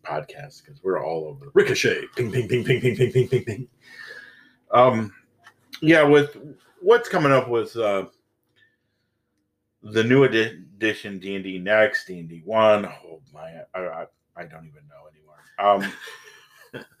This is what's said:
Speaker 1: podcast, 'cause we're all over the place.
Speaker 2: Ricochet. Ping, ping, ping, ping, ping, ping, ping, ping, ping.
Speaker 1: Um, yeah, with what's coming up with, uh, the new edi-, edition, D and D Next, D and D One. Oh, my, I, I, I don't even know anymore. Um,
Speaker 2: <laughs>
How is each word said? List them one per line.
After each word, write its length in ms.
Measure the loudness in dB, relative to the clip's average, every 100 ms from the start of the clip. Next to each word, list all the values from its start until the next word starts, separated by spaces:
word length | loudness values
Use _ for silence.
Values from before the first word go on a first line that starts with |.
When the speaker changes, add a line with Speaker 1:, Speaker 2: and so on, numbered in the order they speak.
Speaker 1:
podcast, 640 | -10 -10 -10 -16 -20 -20 -20
'cause 140 | -10
we're 180 | -4 -4 -4
all 200 | -8 -8
over 200 | -14 -2
the 60 |
place. 120 | 2
Speaker 2:
Ricochet. 380 | 2 2 -2 -2 -6 -8
Ping, 160 | -4
ping, 160 | -4 -2
ping, 140 | -2 0
ping, 160 | 0
ping, 140 | 0 0
ping, 140 | 0
ping, 160 | 0 0
ping, 140 | -2 -4
ping. 220 | -12 -14 _ _ -20 -20 -20 -20 -20 _ _ -2
Speaker 1:
Um, 420 | 4 4 2 -4 -12 _ _ _ _ _ -2
yeah, 220 | 4 4
with 320 | 6 6 4 -4 -20 -20 _ _
what's 260 | 4 4 2
coming 240 | 0 4
up 160 | 4 2
with, 280 | -2 -2 -4
uh, 280 | -2 -2 -4 _ _ _ _ _ _ _ _ _ _ _ _ _ _ _ _ _
the 200 | -6 -2
new 200 | 2 4 4
edi-, 380 | 2 -2 -6 -20 -6
edition, 440 | -4 -4 -10 -12
D 160 | -10 -10
and 80 |
D 140 | -10 -8
Next, 480 | 0 2 2 0 -10
D 140 | -16
and 100 | -16
D 120 | -16 -4
One. 400 | 2 4 4 0
Oh, 340 | -12 -20 -20 _
my, 180 | -20 -18 -18 -14
I, 60 | -10
I, 260 | -10 -10 -14 _ _ -20
I 60 | -20
don't 220 | -20 -20
even 160 | _ _
know 200 | -20 -20
anymore. 760 | _ _ _ _ 0 2 2 0
Um, 60 | -10
Speaker 2:
<laughs> 40 | -18 -20 -20 -20 _ _ _ -20 -20 _